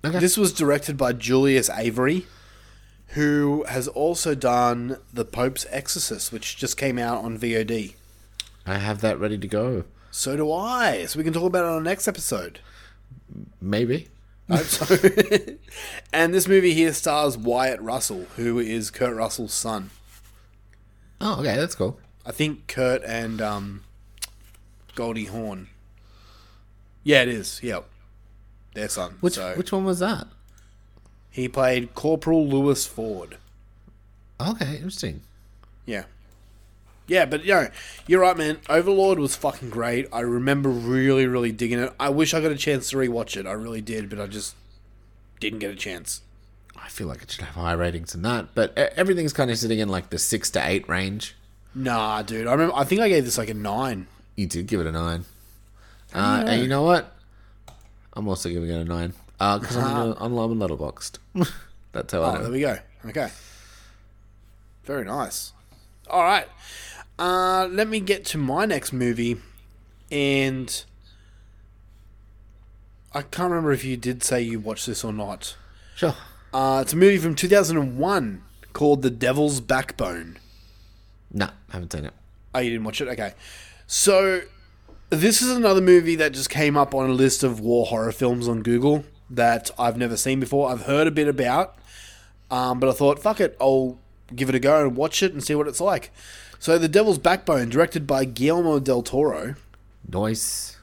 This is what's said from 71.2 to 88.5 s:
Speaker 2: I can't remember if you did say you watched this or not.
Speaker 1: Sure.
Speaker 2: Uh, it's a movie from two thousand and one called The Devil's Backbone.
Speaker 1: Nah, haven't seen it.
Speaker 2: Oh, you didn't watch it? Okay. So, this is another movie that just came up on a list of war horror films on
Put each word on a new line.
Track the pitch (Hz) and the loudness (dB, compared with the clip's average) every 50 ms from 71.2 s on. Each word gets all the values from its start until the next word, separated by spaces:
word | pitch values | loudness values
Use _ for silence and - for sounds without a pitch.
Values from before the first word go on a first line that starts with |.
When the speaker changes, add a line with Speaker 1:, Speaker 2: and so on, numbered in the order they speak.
| - - - - - - - - - - - - - - - - - - - - - - - - - - - - - - - - - - - - - - | -20 -20 -20 -20 -20 -20 -20 -20 -20 -20 -20 -20 -20 -20 -20 -20 -20 -20 -20 -20 -20 -20 -20 -20 -20 -20 -20 -20 -20 -20 -20 -20 -20 -20 -20 -20 -20 -10
Speaker 2:
I | - 143 | -10 -10
can't | 143 - - 175 180 180 | -8 -8 -4 -2 0 0
remember | 175 170 160 151 | 0 2 2 2
if | 139 127 127 | 2 2 0
you | 131 127 | -6 -6
did | 120 113 123 127 123 | -4 -4 -4 -4 -2
say | - - 131 123 | -2 0 0 0
you | 120 113 113 110 | 0 -2 -4 -6
watched | 104 110 107 - - | -6 -6 -6 -6 -6
this | 127 110 - - | -6 -6 -6 -6
or | 113 | -6
not. | 107 107 104 101 98 - - - - - - - - - - - - | -6 -6 -6 -8 -8 -10 -12 -14 -14 -14 -20 -20 -20 -20 -20 -20 -6
Speaker 1:
Sure. | - 180 156 139 - - - - - - - | -2 -2 -2 -2 -4 -14 -20 -20 -20 -16 -4
Speaker 2:
Uh, | - 131 135 135 135 135 | -2 0 2 2 2 2
it's | 131 - | 0 0
a | 156 | 4
movie | 165 185 202 202 180 | 8 8 8 8 6
from | 156 165 151 | 2 0 -2
two | 135 185 180 | -2 2 6
thousand | 202 202 185 156 165 | 6 6 6 4 2
and | 156 143 131 120 127 | 0 0 0 -2 -2
one | 156 185 202 185 131 107 98 90 - - - - - - | -2 0 0 0 0 -2 -6 -10 -14 -20 -20 -20 -20 -14
called | - - 147 147 147 135 | -4 2 4 4 4 6
The | 127 127 | 4 -2
Devil's | 120 113 123 123 131 147 151 147 139 131 | 0 2 0 2 2 4 2 2 0 -2
Backbone. | 113 - 131 131 131 - - - 110 92 87 85 82 85 87 - - - - - - - - - - - - - - - - - - - | -2 0 0 0 0 -4 -6 -4 -4 -4 -4 -8 -10 -14 -18 -20 -20 -20 -20 -20 -20 -20 -20 -20 -20 -20 -20 -20 -20 -20 -20 -20 -20 -8
Speaker 1:
Nah, | - 104 98 - - - - - | -4 -4 -4 -4 -6 -18 -18 -12
haven't | - 92 87 85 | -12 -10 -10 -8
seen | - 76 73 | -8 -8 -8
it. | - - - - - - - - - - | -10 -12 -16 -20 -20 -20 -20 -20 -6 -4
Speaker 2:
Oh, | 131 | -2
you | 127 120 | 0 0
didn't | 117 113 110 | -2 -2 -4
watch | 110 104 - | -6 -6 -6
it? | 147 123 | -6 -6
Okay. | 123 117 107 98 - - - - - - - - - - - | -4 -6 -6 -8 -8 -14 -20 -20 -20 -20 -20 -20 -20 -20 -12
So, | - - - - 202 196 185 196 190 185 180 - - - - - - - - - - - - - - | -6 0 4 4 6 6 6 6 4 2 0 -4 -10 -20 -20 -20 -20 -20 -20 -20 -20 -20 -20 -6 -4
this | 175 151 170 226 220 - | 0 4 4 4 4 4
is | 247 254 254 | 2 2 2
another | 247 233 202 190 190 | 2 4 6 6 6
movie | 185 185 180 175 165 165 165 | 8 8 8 8 8 4 2
that | 160 156 151 | 2 2 0
just | 131 135 135 - | 0 -2 -6 -4
came | - 147 151 147 143 | 0 2 2 4 6
up | 147 143 139 135 | 4 4 4 2
on | 135 131 131 | 0 2 2
a | |
list | 127 127 135 131 127 - 139 | 4 6 4 4 4 2 0
of | 127 117 110 | 0 0 0
war | 107 113 120 120 117 | 0 2 4 4 4
horror | - 120 113 110 113 | 2 0 -2 -2 -2
films | 110 - 131 123 123 123 120 | -2 0 0 0 0 0 0
on | 120 | -2